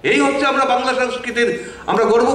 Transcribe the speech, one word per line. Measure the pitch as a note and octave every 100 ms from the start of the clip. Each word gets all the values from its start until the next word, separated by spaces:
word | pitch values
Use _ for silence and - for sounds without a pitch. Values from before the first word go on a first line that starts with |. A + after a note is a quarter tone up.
এই | F3+ C4+
হচ্ছে | C#4 - C#4
আমরা | C4
বাংলা | B3+ B3 B3+
সংস্কৃতির, | B3+ B3 - B3 A3+ A#3 - - - -
আমরা | G3
গর্ব | G#3+ A#3 B3